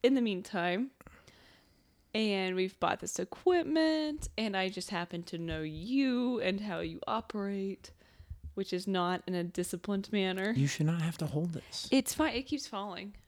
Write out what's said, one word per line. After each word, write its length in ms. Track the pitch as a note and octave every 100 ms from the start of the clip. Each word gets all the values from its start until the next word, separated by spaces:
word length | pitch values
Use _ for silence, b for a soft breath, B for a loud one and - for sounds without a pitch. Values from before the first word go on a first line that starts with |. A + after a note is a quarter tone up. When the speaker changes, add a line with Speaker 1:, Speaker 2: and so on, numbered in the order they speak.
Speaker 1:
in 120 | B3 C4+
the 60 |
meantime. 680 | A#3 F#3 - F#3+ F3 F#3 C4+ - - B B B B B B B B B _
And 420 | A3 A3 G3 F#3 F#3
we've 220 | F#3 -
bought 200 | F3 -
this 180 | - -
equipment, 1080 | F#3 - F4+ F4 D4 D#4 D#4+ D#4 D4+ D4+ - -
and 200 | A3 F#3+
I 100 | F#3
just 220 | F#3 -
happen 340 | F3+ F3 E3+
to 140 | E3+ E3+
know 240 | E3 D#3+
you 800 | D#3 D#3 G3 C4+ C4+ B3 B3 A#3+
and 180 | F#3 G3
how 200 | G#3 E3+
you 200 | E3+ E3 -
operate, 840 | A3 - G#3+ G3 G3 G3 F#3+ - - B B B B - -
which 140 | G3
is 120 | F3+ G3
not 340 | F#3 F3 F#3 -
in 80 |
a 80 | F3+
disciplined 680 | F3 - F3 F3+ - G3 G3
manner. 400 | G#3 F#3+ F#3 G3
Speaker 2:
You 140 | C3 C#3
should 180 | - D3+
not 160 | E3+
have 160 | E3 D#3+
to 60 | D#3
hold 280 | C#3+ F3
this. 340 | D#3 - - -
Speaker 1:
It's 220 | C4+ C4
fine. 220 | - D4+ A#3
It 60 |
keeps 260 | C4 C#4+ -
falling. 460 | G3+ G3+ F#3 G3 -